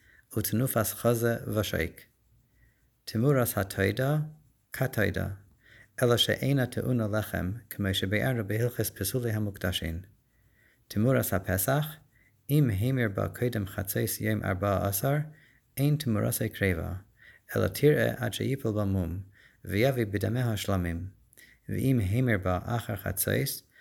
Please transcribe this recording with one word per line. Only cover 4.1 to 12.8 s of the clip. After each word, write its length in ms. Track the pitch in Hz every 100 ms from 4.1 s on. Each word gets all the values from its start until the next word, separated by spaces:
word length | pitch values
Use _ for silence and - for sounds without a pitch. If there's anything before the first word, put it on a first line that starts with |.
| 151 151 - _ _ _
כתודה, 540 | - 131 - 98 95 92 98 - _ _ - - -
אלא 140 | 123 113
שאינה 480 | - 101 131 139 123
טעונה 420 | 110 127 123 107
לחם, 440 | 107 101 90 90 113 -
כמו 180 | - 98
שביארנו 540 | 92 95 104 131 120 98
בהלכות 380 | 107 120 - 107 -
פסולי 320 | 101 127 117
המוקדשין. 680 | 107 104 98 90 92 82 82 - _ _ _ _ _ _ _ -
תמורת 460 | 104 120 127 -
הפסח, 520 | 92 - 95 - 143 151 - _ _ _ _ -
אם 200 | 147 127
המיר 400 | 95